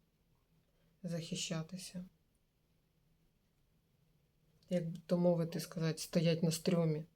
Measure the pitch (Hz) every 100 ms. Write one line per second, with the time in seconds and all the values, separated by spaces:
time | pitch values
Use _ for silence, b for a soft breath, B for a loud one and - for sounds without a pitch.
0 | _ _ _ _ _ _ _ _ _ _
1 | 175 165 165 185 - 160 160 185 - 180
2 | 185 _ _ _ _ _ _ _ _ _
3 | _ _ _ _ _ _ _ _ _ _
4 | _ _ _ _ _ _ - 180 165 180
5 | - 175 175 170 165 165 - 170 160 156
6 | - 180 160 165 170 160 - 170 165 151
7 | -